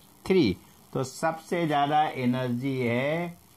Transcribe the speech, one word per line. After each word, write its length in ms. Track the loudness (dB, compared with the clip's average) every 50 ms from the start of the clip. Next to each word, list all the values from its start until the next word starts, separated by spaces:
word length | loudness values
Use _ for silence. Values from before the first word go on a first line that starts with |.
| -20 -20 -20 -10 -2
थ्री। 320 | 2 4 4 4 4 2 -2 -8 -16 -20 -20 -14 -8 -4
तो 120 | -4 -4
सबसे 600 | -4 -4 -4 -2 -2 -2 -4 -6 -6 -2 -2 0
ज़्यादा 360 | 0 2 2 2 2 2 2 2
एनर्जी 760 | 2 0 -2 0 0 0 0 0 -2 -2 -2 -2 -2 -2 -2
है 600 | 0 0 0 0 0 0 -2 -2 -4 -6 -8 -14 -20 _ _